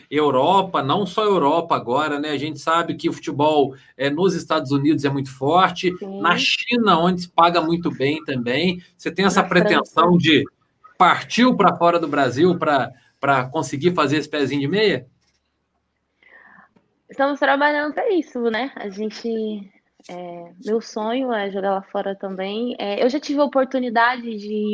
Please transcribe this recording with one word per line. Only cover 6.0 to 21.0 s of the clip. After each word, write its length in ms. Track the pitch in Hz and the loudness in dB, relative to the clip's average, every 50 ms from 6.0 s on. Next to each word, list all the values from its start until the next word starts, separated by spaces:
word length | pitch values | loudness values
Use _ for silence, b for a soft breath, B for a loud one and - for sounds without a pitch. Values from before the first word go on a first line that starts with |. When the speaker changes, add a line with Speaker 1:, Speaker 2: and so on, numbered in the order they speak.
| 202 196 196 196 | -8 -12 -6 -2
Speaker 1:
na 160 | - 226 262 | 0 0 2
China, 600 | 254 269 - - - - - 247 240 226 202 175 160 | 2 0 0 -2 -2 -2 -2 0 2 4 4 4 4
onde 240 | 170 180 185 175 | 4 2 0 -2
se 60 | - - | -6 -2
paga 320 | _ - 165 175 170 175 | _ 4 4 4 4 2
muito 280 | 160 160 170 170 170 156 | 0 0 0 -2 -2 -4
bem 320 | 139 120 131 143 151 160 - | -2 -2 -2 -2 -2 -2 -4
também. 580 | - 135 123 117 120 127 147 170 185 180 180 B B B | -6 -6 -4 -2 -2 0 0 0 0 -2 -4 B B B
Você 140 | _ - 156 | _ -8 -6
tem 140 | - - 196 | -2 0 0
essa 180 | 196 175 196 | 2 2 2
Speaker 2:
Na 60 | 180 180 | 0 2
Speaker 1:
pretensão 640 | 175 175 160 - 160 147 131 - - 160 165 175 | 2 2 4 4 2 2 0 0 0 2 4 4
Speaker 2:
França. 80 | 175 143 | 4 4
Speaker 1:
de 260 | 131 160 151 123 - - - _ _ _ _ _ _ _ _ - | 4 4 4 4 2 0 -6 _ _ _ _ _ _ _ _ 4
partir 520 | 185 170 151 - - - - 214 247 254 - | 4 4 4 2 -2 -2 2 4 4 4 4
pra 180 | - 190 170 170 | 4 4 2 4
fora 220 | - 170 170 170 170 | 4 4 4 4 2
do 80 | 160 | 0
Brasil 520 | 147 143 147 139 120 110 135 170 180 165 - | 0 0 0 0 0 2 2 4 4 2 2
pra, 340 | 156 151 147 135 117 - b b b b b _ | 2 2 2 2 0 -4 b b b b b _
pra 260 | - 139 139 131 127 | 0 2 2 2 0
conseguir 460 | 135 156 160 151 - 156 135 156 175 175 | -2 -4 -4 -4 -4 -4 -2 0 0 2
fazer 240 | 170 147 135 147 156 | 2 2 2 0 -2
esse 100 | 143 - | -2 -4
pezinho 320 | - 147 139 120 143 143 | -2 -2 -2 -2 0 -2
de 80 | 139 139 | -2 -2
meia? 380 | 180 208 220 202 147 - - - _ _ _ _ _ _ _ _ _ _ _ _ _ _ _ _ _ _ _ _ _ b b b b b b b b b b b _ _ _ _ _ _ _ _ | 0 2 2 2 0 -2 -6 -12 _ _ _ _ _ _ _ _ _ _ _ _ _ _ _ _ _ _ _ _ _ b b b b b b b b b b b _ _ _ _ _ _ _ _
Speaker 2:
Estamos 300 | - - 269 285 285 269 | -4 -2 -2 -2 0 0
trabalhando 560 | 294 277 277 277 285 294 294 294 294 302 285 | 0 0 2 2 2 0 0 -2 -4 -4 -4
pra 160 | - - 480 | -4 -2 0
isso, 280 | 381 339 294 - - 247 233 233 | 0 0 -2 -4 -6 -4 -2 -2
né? 220 | 220 214 254 277 - | -2 -2 -4 -6 -8
A 140 | - - 208 | -10 -12 -10
gente, 840 | 190 202 214 214 214 - - 233 226 220 220 214 214 208 196 190 _ _ _ _ _ _ _ - | -8 -8 -8 -8 -8 -8 -6 -6 -4 -4 -4 -6 -8 -10 -12 -16 _ _ _ _ _ _ _ -16
é, 440 | 180 180 180 175 175 175 170 175 175 180 - | -14 -14 -12 -14 -14 -16 -16 -18 -20 -12 -4
meu 160 | 208 220 233 | -4 -2 -2
sonho 520 | 214 - - 226 | -4 -6 -8 -6